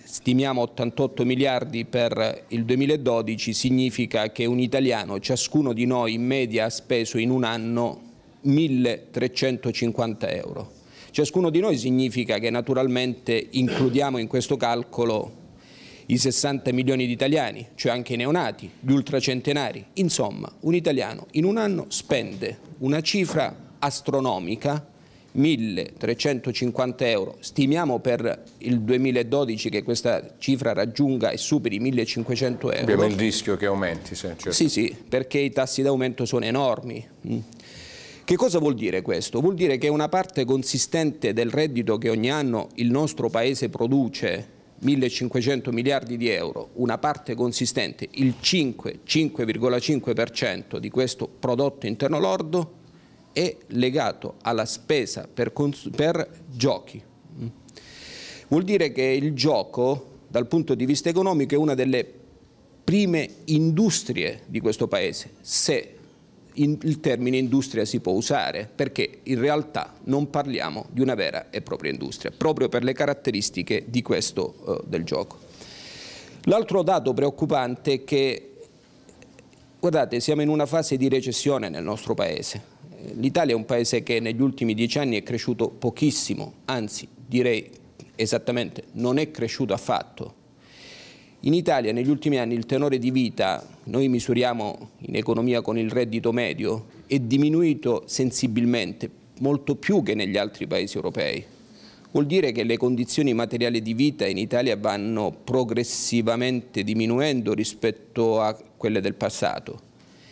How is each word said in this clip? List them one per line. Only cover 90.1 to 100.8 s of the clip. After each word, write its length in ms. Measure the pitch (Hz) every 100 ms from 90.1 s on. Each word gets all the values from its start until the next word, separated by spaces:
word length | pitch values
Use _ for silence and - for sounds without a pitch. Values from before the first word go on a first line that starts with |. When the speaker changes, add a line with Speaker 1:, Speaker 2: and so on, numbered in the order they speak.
| - - - - - - - - - - - - -
Speaker 1:
In 140 | 139
Italia 400 | 175 165 139 110
negli 160 | 117 131
ultimi 260 | 143 156 135
anni 160 | 117
il 140 | 117 113
tenore 320 | 135 143 131
di 120 | 123
vita, 560 | 131 113 - 95 85 - -
noi 240 | - 127 135
misuriamo 800 | 120 127 120 123 117 104 - 117 -
in 180 | - 107
economia 460 | 110 117 123 120
con 160 | - 113
il 120 | 110
reddito 400 | 123 117 110 117
medio, 580 | 120 107 - 104 110 107 - -
è 120 | 139
diminuito 840 | 117 139 147 160 165 131 120 110
sensibilmente, 1040 | - - 127 - 127 113 120 120 90 104 - - - -
molto 380 | 135 143 - 123
più 260 | - 202
che 120 | 107
negli 220 | 107 98 98
altri 300 | 104 - -
paesi 300 | 92